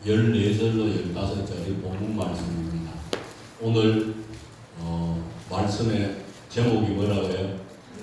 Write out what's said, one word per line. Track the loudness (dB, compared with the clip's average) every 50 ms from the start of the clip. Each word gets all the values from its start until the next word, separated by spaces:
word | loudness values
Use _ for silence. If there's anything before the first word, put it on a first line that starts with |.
| 2
열네 | 4 4 6 6 6 6 4 4 4 4 4
절로 | 2 2 2 4 2 2
열다섯 | 0 0 -2 -2 -2 -2 -2 -2 -2 -2 -4 -4
절이 | -6 -6 -4 -4 -4 -4
본문 | -4 -4 -4 -4 -4 -4 -2 -2
말씀입니다. | -2 -2 -2 -4 -4 -4 -4 -4 -4 -4 -4 -4 -6 -6 -8 -10 -6 -6 -6 -6 -6 -10 -14 -16 -18 -18 -12 -4
오늘, | 0 2 4 6 6 6 6 4 2 0 -4 -8 -10 -12 -12 -14 -14 -16 -18 -20 -20 -20 -16 -10
어, | -6 -4 -2 -2 0 0 -2 -2 -4 -8 -12 -14 -12 -6
말씀의 | -2 -2 0 0 0 0 0 2 2 2 0 0 -2 -6 -10 -14 -16 -18 -18 -6
제목이 | 0 2 4 4 6 4 4 2
뭐라고요? | 2 2 2 2 2 2 2 0 0 0 -2 -2 -4 -6 -10 -12 -16 -20 -20 -20 -18 -16